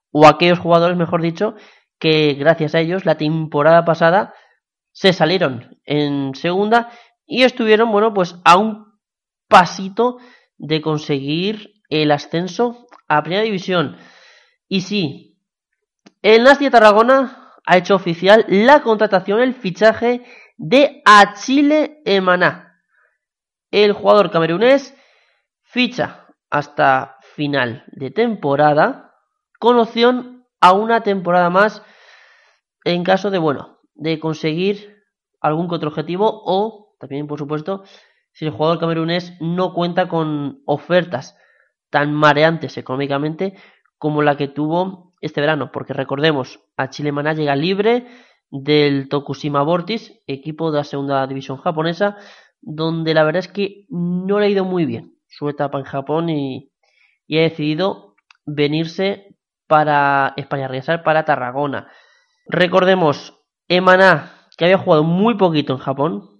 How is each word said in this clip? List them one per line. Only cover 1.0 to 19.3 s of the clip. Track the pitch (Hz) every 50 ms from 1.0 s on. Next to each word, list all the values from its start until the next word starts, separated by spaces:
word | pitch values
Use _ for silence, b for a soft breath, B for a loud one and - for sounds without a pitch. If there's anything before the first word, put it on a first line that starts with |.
| 165 160 180 165
dicho, | 160 170 165 - 208 220 214 b b b b b b _ _ _
que | - 160 156 156 151 147 135
gracias | 139 139 156 156 - 156 143 -
a | 165
ellos | 160 165 180 190 190
la | 165 151
temporada | 156 156 151 160 160 156 156 - 147 143 160 165 170 170
pasada | 170 156 - 170 165 180 208 - b b b b b b b b _ _ _ _ _
se | _ - - 190
salieron | 175 - 160 156 180 180 170 139 123 120 - - _ _ _
en | - 143 147 147 143 143 143 139 135 135
segunda | - - 170 180 196 208 214 233 233 226 B B B B B B _ _
y | - - 233 254
estuvieron, | 240 240 - 226 214 214 208 233 233
bueno, | 202 202 220 226
pues | 208 196 175 175 - - -
a | - 175
un | 190 220 220 214 - - _ _ _ _ _ _ _ _ _ _ _ _ -
pasito | 214 185 175 170 - - 190 190 196 - 233 247 247 b b b b b b b b -
de | - 147 156 156
conseguir | 156 156 151 147 - - 147 135 135 143 156 170 185 208 214 214 - - _ _ _ _
el | 147 156 151 151
ascenso | 147 143 - - - 165 180 180 175 - 240 240 233 - _ _ - - _
a | - 151 151
primera | 151 160 180 202 220
división. | 226 202 175 185 190 180 175 143 127 87 b b b b b b b b b b b b b _ -
Y | 190 190
sí, | 185 - 208 208 170 131 135 - - _ _ _ _ _ _ _ _ _ _ _ _ _ _ _ _ _ _ _
el | - 202 220 226
Nastic | 240 269 269 247 285
de | 262
Tarragona | 247 233 214 214 202 214 233 254 269 269 262 - - - - - _ _ _
ha | - 175 185
hecho | 175 - 202
oficial | 185 196 175 165 - 185 190 214 220 - -
la | 185 196 220 262 294 285
contratación, | 285 233 220 214 220 208 202 185 185 196